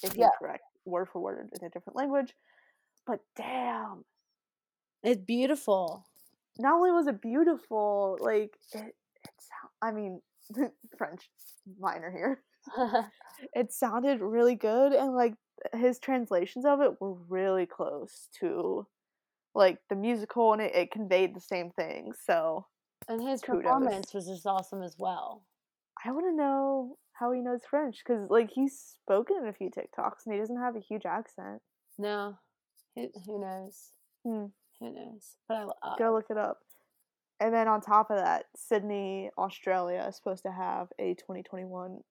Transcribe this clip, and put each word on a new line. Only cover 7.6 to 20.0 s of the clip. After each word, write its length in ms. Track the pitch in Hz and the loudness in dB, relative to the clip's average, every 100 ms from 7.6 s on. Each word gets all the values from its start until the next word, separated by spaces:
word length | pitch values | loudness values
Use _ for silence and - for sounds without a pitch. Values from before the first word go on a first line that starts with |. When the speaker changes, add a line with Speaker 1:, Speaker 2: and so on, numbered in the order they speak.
| - 220 208 202 196 190 | -2 0 2 2 0 0
Speaker 1:
like, 380 | 226 214 208 - - | 2 2 0 -8 -16
it, 220 | 214 220 - _ _ | -14 -14 -16 _ _
it's, 260 | - - - - - - | -20 -20 -20 -18 -16 -6
I 100 | 226 | -6
mean, 300 | 214 202 180 _ _ - | -4 -6 -10 _ _ -8
<laughs> 480 | 220 277 - - - | -2 -2 -4 -16 -8
French 320 | 160 180 - _ - - 190 190 | -8 -8 -18 _ -20 -20 -20 -6
minor 320 | 185 175 165 | -4 -4 -6
here. 320 | 180 208 269 _ _ - | -4 -2 -2 _ _ -8
Speaker 2:
<laughs> 460 | 226 240 220 220 - - - 269 | -2 2 2 0 -8 -20 -20 -6
Speaker 1:
It 180 | - 226 | -2 -2
sounded 500 | - 240 226 269 254 | 0 0 2 2 2
really 340 | 202 233 240 240 | 2 4 4 4
good, 360 | 214 233 277 | 2 6 6
and, 220 | 269 269 254 | 6 4 4
like, 200 | 240 220 _ - - | 2 0 _ -10 -8
his 260 | 226 247 247 | 2 2 2
translations 640 | - 254 226 185 190 254 285 | 0 -2 2 0 0 0 4
of 160 | 285 | 6
it 180 | 285 - | 4 2
were 140 | 196 | -6
really 520 | 180 170 185 190 190 175 | -8 -4 0 2 2 0
close 600 | - 156 147 160 - - - | -4 -6 -6 -10 -18 -20 -6
to, 480 | 175 - 175 190 208 _ _ _ _ _ _ - | -4 -2 -2 -4 -6 _ _ _ _ _ _ 6
like, 240 | 190 170 - | 6 6 -6
the 60 | |
musical, 580 | 196 | -2